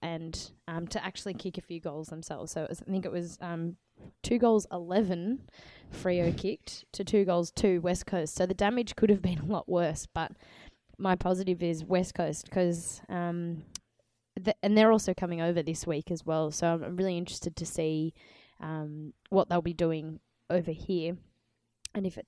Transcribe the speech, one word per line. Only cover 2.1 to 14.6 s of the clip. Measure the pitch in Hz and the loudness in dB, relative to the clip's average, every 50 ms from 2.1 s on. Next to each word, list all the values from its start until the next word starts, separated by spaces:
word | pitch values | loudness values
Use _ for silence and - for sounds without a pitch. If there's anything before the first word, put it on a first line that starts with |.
| 160 160 160 - 156 - - 165 | -10 -12 -10 -10 -8 -8 -8 -8
So | - 165 156 | -6 -6 -6
it | - | -6
was, | 175 - | -8 -10
I | - - | -6 -2
think | 190 190 175 | -2 -2 -2
it | - | -2
was, | - 175 175 170 - - | -4 -4 -6 -6 -10 -10
um, | - 175 170 165 165 170 175 _ _ _ _ - - - _ - | -8 -6 -4 -4 -4 -6 -6 _ _ _ _ -20 -20 -20 _ -8
two | - - 240 | -2 0 2
goals | 233 240 233 220 214 - - | 4 6 6 6 4 2 0
eleven | - 175 170 170 180 208 220 180 180 170 175 214 254 269 - - _ - - - - - - - | -8 -8 -4 0 2 2 2 2 0 0 0 -2 -4 -4 -6 -16 _ -20 -20 -20 -20 -20 -18 -16
Freo | - - - 185 180 175 170 170 170 | -12 -4 0 0 2 4 2 2 0
kicked | - - 190 - - - - - - - - - | 0 -2 -4 -4 -4 -8 -14 -16 -16 -16 -14 -8
to | - 190 | -6 -2
two | - - 208 196 | 2 4 4 6
goals | 185 175 175 170 - | 6 4 2 2 0
two | - - - 202 185 175 | 0 4 4 4 4 4
West | 165 175 180 185 - | 4 2 0 0 -2
Coast. | - 202 175 156 156 - | -2 -2 -2 -2 -2 0
So | - 180 | 0 0
the | 185 190 | 0 2
damage | - 202 208 247 247 233 - - | 2 2 2 2 2 -2 -2 2
could | - 220 208 | 4 6 6
have | 208 196 - | 6 6 4
been | 180 175 151 | 0 0 0
a | 147 | -2
lot | 170 214 165 - | -2 -2 -2 -2
worse, | - 180 175 175 151 156 - - - - | 0 2 2 2 2 0 -4 -8 -6 -4
but | 165 160 - - _ - - - - - - _ _ _ _ - - | -4 -4 -4 -6 _ -20 -20 -20 -20 -20 -20 _ _ _ _ -10 -2
my | 196 190 185 | 2 2 2
positive | 175 - 185 185 180 190 185 180 170 175 | 2 2 2 2 2 2 0 0 0 0
is | 170 165 156 160 | -2 -2 -2 0
West | - 185 175 185 - - | 2 2 2 2 0 -2
Coast | - 170 156 156 - - - | -2 -2 -2 -2 -6 -8 -4
'cause, | - 190 180 175 170 170 165 - - - - - | 0 2 2 2 2 0 -4 -10 -12 -12 -10 -8
um, | 190 175 175 170 175 175 170 170 165 156 - - - - _ _ _ _ _ _ _ _ _ _ - 190 | -6 -4 -4 -4 -4 -4 -4 -4 -6 -8 -10 -14 -18 -18 _ _ _ _ _ _ _ _ _ _ -10 -4
th-, | 180 214 - - | -2 -2 -2 0